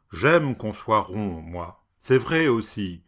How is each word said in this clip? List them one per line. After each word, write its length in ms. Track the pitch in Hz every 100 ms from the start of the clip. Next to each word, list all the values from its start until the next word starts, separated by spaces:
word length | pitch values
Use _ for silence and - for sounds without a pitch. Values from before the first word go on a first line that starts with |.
| _
J'aime 460 | 85 131 170 143 120
qu'on 160 | 110
soit 260 | 101 - 107
rond, 420 | 101 101 101 82
moi. 440 | 80 87 85 - _ _
C'est 160 | - 131
vrai 320 | 127 160 156
aussi. 520 | 113 107 - 95 85